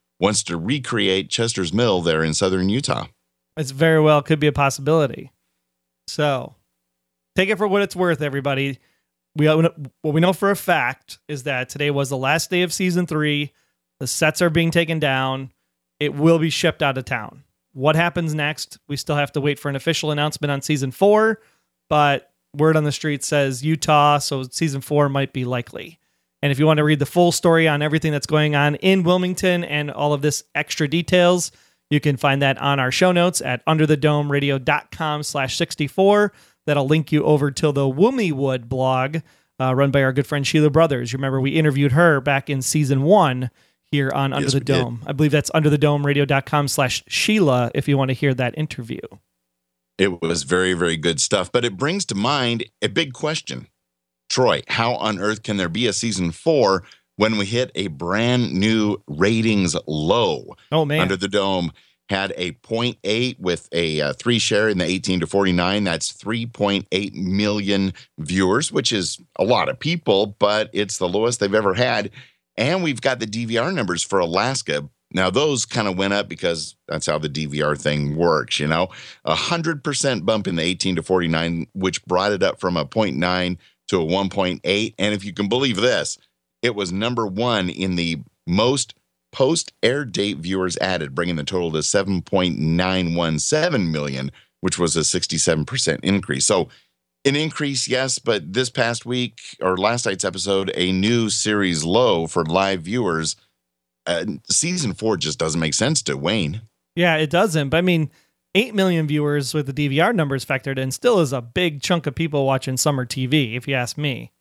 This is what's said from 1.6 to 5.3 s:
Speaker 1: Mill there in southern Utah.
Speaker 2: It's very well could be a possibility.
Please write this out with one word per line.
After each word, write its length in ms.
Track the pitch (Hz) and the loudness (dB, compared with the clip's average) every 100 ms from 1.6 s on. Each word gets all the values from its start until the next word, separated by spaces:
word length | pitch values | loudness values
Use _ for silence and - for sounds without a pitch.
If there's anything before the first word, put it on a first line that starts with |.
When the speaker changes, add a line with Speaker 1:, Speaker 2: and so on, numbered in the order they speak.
| 85 | -2
Speaker 1:
Mill 280 | 101 120 92 | 0 2 2
there 220 | 85 80 | 2 0
in 100 | 80 | 0
southern 360 | 78 95 92 95 | 0 0 2 0
Utah. 380 | 120 - - - _ _ _ _ 160 | 0 -2 -4 -6 _ _ _ _ -10
Speaker 2:
It's 140 | 135 | -6
very 280 | 135 165 160 | 2 4 6
well 220 | 156 147 | 6 4
could 180 | 143 156 | 2 2
be 80 | 151 | 2
a 60 | |
possibility. 800 | 139 139 - 139 160 135 - 143 | 2 0 0 0 2 0 -4 -16